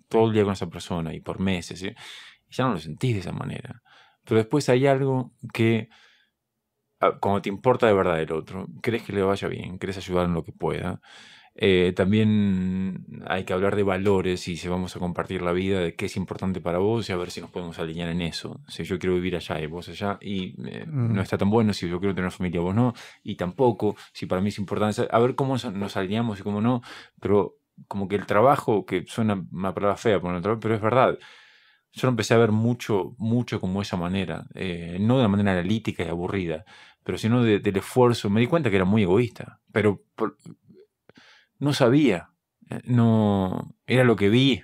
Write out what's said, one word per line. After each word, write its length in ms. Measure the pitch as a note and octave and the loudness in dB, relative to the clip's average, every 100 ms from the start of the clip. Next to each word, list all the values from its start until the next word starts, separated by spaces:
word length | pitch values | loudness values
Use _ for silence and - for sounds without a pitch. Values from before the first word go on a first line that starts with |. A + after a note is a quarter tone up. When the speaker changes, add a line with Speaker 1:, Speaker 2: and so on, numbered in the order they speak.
| _ | _
Speaker 1:
todo 200 | A2+ A2+ | 2 4
el 60 | |
día 100 | G#2+ | 4
con 100 | G2+ | 2
esa 160 | F#2+ F2+ | 0 -6
persona 440 | F2 - F2+ E2 | -8 -6 -6 -4
y 80 | D#2+ | -8
por 180 | - - | -10 -4
meses, 400 | F#2+ F#2 E2 E2+ | -2 -2 -6 -10
¿sí? 80 | F#2+ | -10
Y 680 | - - - - _ _ | -12 -18 -20 -20 _ _
ya 120 | - C3 | -2 -2
no 80 | |
lo 60 | F#2 | -2
sentís 360 | D#2+ D#2 C3 G#2 | -6 -4 -2 -2
de 40 | |
esa 100 | F2 | -4
manera. 500 | - - - - - _ - _ _ - | -8 -8 -10 -12 -18 _ -20 _ _ 0
Pero 120 | A2 | 2
después 320 | A2 D3+ C#3 | 2 0 4
hay 160 | B2+ C#3 | 4 4
algo 480 | C3+ C3+ C3 B2+ - B2 | 2 2 -2 -4 -12 -10
que, 360 | - A2+ A2+ - _ _ _ _ _ _ _ _ _ _ _ | 0 2 2 -2 _ _ _ _ _ _ _ _ _ _ _
ah, 180 | F#2+ - | 0 0
cuando 220 | G#2 G2 | 0 0
te 80 | F#2 | -2
importa 380 | G2 B2+ A#2+ A#2 | -2 0 4 4
de 60 | |
verdad 280 | G2+ F2+ D#2+ | 4 4 0
el 100 | D#2 | -2
otro, 360 | D#2+ C#2+ F#2+ F#2+ - | -4 -6 -10 -12 -8
querés 180 | - A2+ | -4 -4
que 100 | - | -4
le 100 | G2 | 0
vaya 240 | F#2+ G2 F#2 | 0 0 -4
bien, 320 | - - F#2 | -6 -8 -8
querés 180 | F#2 G2 | -8 -8
ayudar 280 | F#2 F2+ F2 | -4 0 0
en 80 | E2 | 0
lo 80 | |
que 80 | - | -4
pueda. 500 | - D#2+ D2+ F2+ - - - - - _ - | -6 -4 -4 -6 -8 -14 -20 -20 -20 _ 0
Eh, 320 | G2+ F#2 F2+ F2+ | 4 4 4 2
también 1300 | F#2+ G#2+ A2 G#2+ G2+ F#2 F#2 F#2 F#2+ F#2 - - - | 2 4 4 4 2 0 -2 -2 -4 -8 -12 -14 -6
hay 180 | F#2 | -4
que 100 | F#2 | -2
hablar 220 | F#2 G2 G2+ | 0 0 0
de 60 | |
valores 680 | G2 F#2 G2+ G2 F2+ F2+ - | 0 0 2 2 2 -2 -4
y 100 | E2 | -8
si 100 | F2 | -4
vamos 280 | F2+ F2+ - | -4 -4 -6
a 40 | |
compartir 420 | F2+ E2+ - F#2 | -6 -4 -6 -4
la 120 | F2 | -2
vida, 260 | F2 F#2+ G2 | 0 0 0
de 160 | E2+ - | -2 -4
qué 100 | F#2+ | -6
es 100 | - | -6
importante 460 | F2+ F2 F#2+ F2+ | -8 -6 -4 -4
para 160 | E2 F2 | -2 0
vos 320 | G2 A#2 G2+ | 0 0 -2
y 40 | |
a 20 | F2+ | -4
ver 160 | F2+ | -6
si 100 | - | -10
nos 80 | E2+ | -12
podemos 300 | F#2+ F2 E2+ | -10 -10 -8
alinear 300 | E2 E2 F2 | -8 -6 -4
en 120 | E2+ | -4
eso. 400 | E2+ - - - - | -4 -6 -12 -14 -16
Si 160 | - | -12
yo 160 | E2+ F#2 | -6 -4
quiero 160 | F#2 F2+ | -2 -2
vivir 200 | F2+ F2 | -2 -6
allá 240 | - E2+ | -6 -6
y 60 | D#2 | -6
vos 240 | E2+ F2 | -10 -12
allá 300 | E2+ G2+ G2 | -8 -8 -8
y, 320 | - G2 F#2 - - | -8 -8 -8 -10 -14
eh, 160 | G1+ A1 | -12 -8
Speaker 2:
Mm. 300 | D3 A#2 A2+ | -4 -2 -2
Speaker 1:
no 60 | |
está 120 | F#2 G2 | -2 0
tan 100 | G2 | 2
bueno, 240 | A2+ A2 | 4 2
si 160 | G2 E2+ | 0 -4
yo 100 | F2 | -4
quiero 140 | G2 | -2
tener 160 | F#2 F#2 | -2 -4
familia 320 | - F#2 E2+ | -4 -4 -2
vos 140 | F2 G2+ | 0 2
no, 180 | A#2+ - - - | 0 -2 -12 -14
y 140 | - G2 | -12 -6
tampoco, 580 | F2 - B2+ G#2 G#2 G2 - | -6 2 2 2 -2 -4 -12
si 140 | - F2 | -14 -4
para 120 | F#2 | -2
mí 100 | G2+ | -2
es 100 | G2+ | -4
importante, 480 | F#2 G2 G#2+ G#2 F#2 | -6 -2 0 0 0
a 80 | A2+ | 2
ver 140 | A#2+ | 2
cómo 200 | C3 C3+ | 2 -2
nos, 200 | C3 A#2+ | -2 -4
nos 240 | F#2+ G2+ G2+ | -6 -6 -4
alineamos 420 | F#2+ G#2+ A#2 G2 | -2 -2 -2 -4
y 40 | |
cómo 180 | G2+ G#2 | -4 0
no, 220 | A2+ B2 - - - _ | 0 0 -4 -16 -20 _
pero 380 | F#2+ G2+ F#2+ - _ - - | 2 2 2 -4 _ -20 -10
como 200 | G2 F#2+ | -6 -2
que 100 | G2 | -4
el 100 | - | 0
trabajo, 580 | G2+ B2 C#3+ - G#2+ - | 4 6 4 2 0 0
que 200 | F#2 - | -4 -4
suena 360 | - A2 G2 E2 | -2 0 0 -4
una 220 | - F#2 | -6 -4
palabra 240 | F2+ G2+ G2 | 0 0 2
fea 240 | A#2+ F#2+ | 2 2
poner 160 | F2 F2+ | 0 -2
el 60 | |
trabajo, 160 | F#2 A2+ | -2 -2
pero 160 | G#2+ A2 | -2 0
es 60 | |
verdad. 360 | G#2+ B2 A2+ - - - _ _ _ _ _ | 2 4 4 2 -8 -20 _ _ _ _ _
Yo 140 | - C3 | -2 0
lo 40 | |
empecé 260 | A#2 G#2 A#2 | 0 4 4
a 20 | |
ver 140 | A#2 | 6
mucho, 640 | G#2+ A2+ B2 - G#2 E2+ - | 4 2 0 -2 -2 -2 -4
mucho 420 | A2+ A#2 A#2+ G#2+ | -2 0 -2 -4
como 220 | F#2 F#2+ | -4 -4
esa 160 | G2 F#2+ | -2 -4
manera, 480 | F2 F#2+ F2 E2 - | -2 -2 -4 -8 -10
eh, 440 | - F#2 E2+ E2+ F2+ | -10 -8 -6 -8 -2
no 140 | G#2+ C3 | 2 4
de 60 | |
una 80 | A2+ | 4
manera 240 | G2+ G2+ | 4 2
analítica 500 | F2+ F2 A2 G#2+ F2+ | 2 0 -2 -2 -6
y 40 | E2+ | -4
aburrida, 580 | E2+ F2 G2+ F2 D#2 - - - _ | -4 -4 -4 -4 -6 -10 -20 -20 _
pero 140 | - F2+ | -8 -2
sino 240 | A2 B2 | 0 2
de, 160 | A#2 G#2 | 4 2
del 180 | G2+ G2 | 2 -2
esfuerzo. 520 | - - B2 A#2 G#2+ | 0 4 4 4 0
Me 120 | G#2 | 2
di 40 | A#2+ | 2
cuenta 240 | E3+ B2 | 2 2
que 60 | F#2+ | 2
era 100 | F#2 | 4
muy 160 | G#2+ | 4
egoísta, 580 | F#2+ F#2+ A#2+ - - - _ | 4 2 2 -4 -18 -18 _
pero 320 | A2+ G#2 F#2+ _ - | 0 0 0 _ -6
por, 220 | A2 - - - _ - _ _ _ _ - _ _ _ | -6 -6 -18 -20 _ -20 _ _ _ _ -20 _ _ _
no 140 | C#3 | -2
sabía, 560 | C#3 B2 C#3 C#3+ F2+ - _ _ _ _ | 4 6 6 6 2 -4 _ _ _ _
eh, 120 | - A#2 | -10 0
no, 880 | A#2+ A#2 A2 G#2+ G2+ F#2 - - - - | 4 6 6 4 2 0 -4 -8 -16 0
era 160 | A#2+ | 4
lo 120 | B2 G2+ | 4 4
que 140 | G2+ | 4
vi, 320 | A#2 C3+ G#2+ | 4 4 0